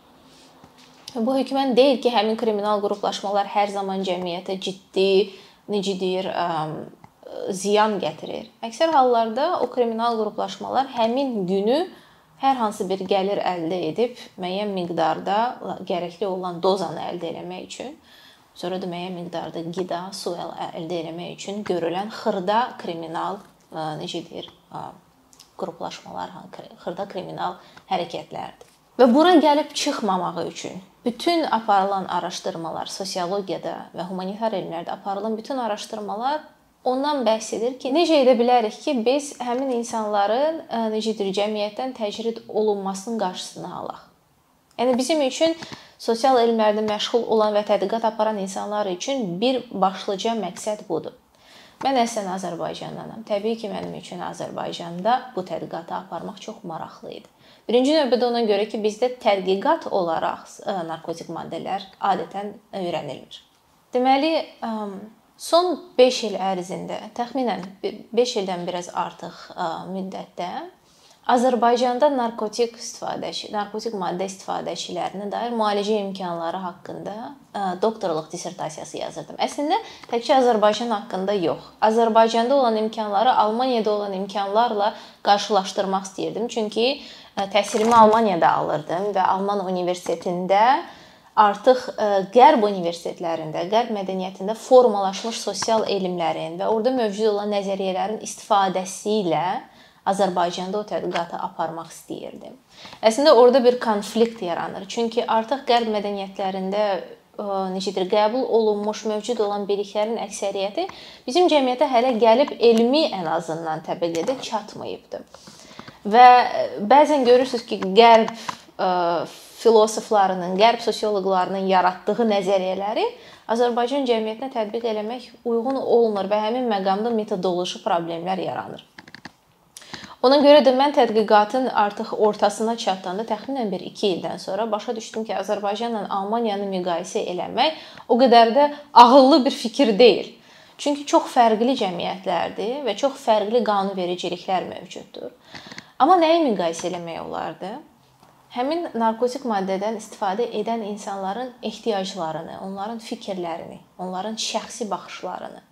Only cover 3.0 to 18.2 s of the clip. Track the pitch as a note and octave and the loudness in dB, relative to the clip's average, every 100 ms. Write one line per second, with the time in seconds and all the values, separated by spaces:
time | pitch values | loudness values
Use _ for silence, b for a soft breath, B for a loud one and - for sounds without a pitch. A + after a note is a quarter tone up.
3 | F#3+ G3 G3+ G3+ G3 G#3+ G3+ G3 G3 F#3+ | -4 -4 -2 -2 0 0 0 -2 -4 -4
4 | F#3+ F3 F3+ E3+ F#3 F#3+ F#3+ F#3+ _ - | -4 -4 -4 -6 -6 -6 -6 -10 _ 0
5 | F#3+ F#3+ G3+ B B B - G#3 F#3+ F#3+ | 4 4 2 B B B -6 -4 -2 -2
6 | F#3 F#3 F#3+ - F3 E3 D#3 D#3 - - | -2 -2 -4 -2 -2 -2 -4 -8 -12 -18
7 | - _ - - - F#3 G3 G#3 G#3+ G3+ | -20 _ -16 -10 -6 -4 2 4 4 2
8 | D3+ D#3 - - - _ A#3 A3+ E4 D#4 | -4 -6 -10 -10 -12 _ -12 -2 2 4
9 | B3+ A#3 A3+ A3 D#4 F4+ - - A#3 A3+ | 4 4 2 0 0 0 -2 0 -2 0
10 | A#3 A#3 G#3 G3+ G3 F#3+ G3+ G#3+ C4+ B3+ | -2 0 -2 -4 -8 -8 -4 -2 -2 0
11 | A3+ B3 C#4 A3+ F3+ G3 G3+ C#4 F4+ B | 0 0 -2 -2 -2 0 2 0 -2 B
12 | B B B _ C4+ B3+ A3 G#3 F#3 F#3+ | B B B _ -2 0 -2 -4 -4 -4
13 | F#3 G3+ F#3+ G3+ - F3+ D#3+ F#3 D#3+ D#3 | 0 0 0 0 -2 -2 -4 -4 -4 -2
14 | A#3+ A#3+ B - F3+ F#3 G#3 F#3+ F3 E3+ | -2 -4 B -10 -6 -4 -4 -4 -4 0
15 | D#3+ E3+ F#3 G3+ A#3+ B3+ F#3+ F#3 F#3+ F#3 | 0 0 -2 0 0 -4 -10 -10 -6 -4
16 | E3+ E3+ G3+ F#3 F#3 E3+ F#3 F#3+ E3+ D#3+ | -4 -6 -4 -4 -6 0 2 2 -2 -6
17 | - F3 E3+ - E3+ F#3 F#3 - A#3+ D#4+ | -8 -8 -8 -10 -10 -12 -14 -12 -14 -14
18 | B B | B B